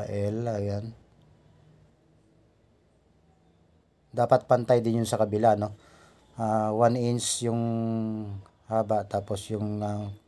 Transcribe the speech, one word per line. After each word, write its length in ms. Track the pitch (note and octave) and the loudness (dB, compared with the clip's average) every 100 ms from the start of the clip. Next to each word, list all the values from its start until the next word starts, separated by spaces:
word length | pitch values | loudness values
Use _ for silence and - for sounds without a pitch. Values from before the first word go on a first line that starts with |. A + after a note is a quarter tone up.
L. 400 | G#2 G2+ G2+ A2 A#2+ | -2 -2 -2 -2 -4
Ayan. 400 | G#2+ G2+ G2+ A2+ - _ _ _ _ _ _ _ _ _ _ _ _ _ _ _ _ _ _ _ _ _ _ _ _ _ _ _ _ _ _ _ | -4 -2 -4 -6 -14 _ _ _ _ _ _ _ _ _ _ _ _ _ _ _ _ _ _ _ _ _ _ _ _ _ _ _ _ _ _ _
Dapat 320 | A2+ A#2+ B2+ | 0 4 4
pantay 400 | - B2 A#2 B2 | 4 2 4 4
din 160 | A#2 A#2 | 4 0
yung 80 | A2 | 0
sa 80 | A2 | 0
kabila, 400 | G#2+ G#2 A2+ G#2 | 0 4 4 4
no? 160 | G#2 G#2 - - - _ _ - | 0 -8 -20 -20 -20 _ _ -6
Ah, 320 | A2 A2 G#2+ G#2+ | -2 0 0 4
one 240 | A#2 B2 | 4 4
inch 480 | A#2+ A#2+ - - A#2 | 0 -2 -2 -2 -2
yung 140 | A#2 A#2 A2+ A2+ A2+ A2 G#2+ G#2 G2+ - _ - | -2 -2 -2 -2 -2 -4 -6 -8 -12 -14 _ -4
haba, 400 | A2 G#2+ G#2+ G2 | -2 0 -2 0
tapos 400 | G2+ G2+ G2+ - | -4 -4 -8 -6
yung, 320 | G#2+ G#2 G#2 | -6 -4 -4
ah, 320 | G#2 G#2 G#2 G2+ | -4 -6 -8 -12